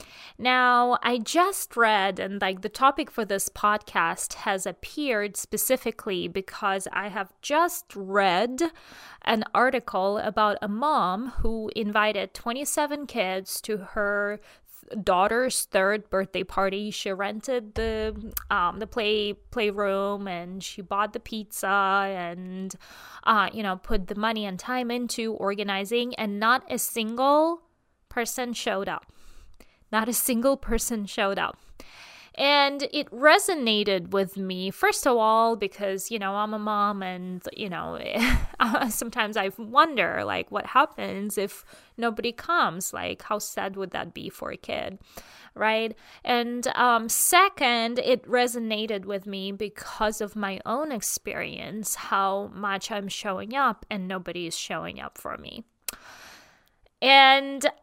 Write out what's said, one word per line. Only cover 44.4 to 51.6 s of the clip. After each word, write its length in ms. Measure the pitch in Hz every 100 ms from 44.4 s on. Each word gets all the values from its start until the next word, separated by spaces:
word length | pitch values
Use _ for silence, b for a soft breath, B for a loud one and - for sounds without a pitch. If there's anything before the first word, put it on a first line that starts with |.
| -
a 40 | -
kid, 440 | - - - 190 B B B B B
right? 400 | - 214 220 226 - B B
And, 440 | - 240 240 240 247
um, 400 | - 247 233 226
second, 920 | - - 349 392 - 262 240 226 240
it 240 | 226 254
resonated 840 | - 247 247 240 220 214 220 202 190
with 200 | 202 202
me 240 | 196 196
because 720 | 196 208 - - - 214 214
of 160 | 208 214
my 240 | 196 190
own 280 | - 247 311
experience, 1040 | 240 - - - - 156 -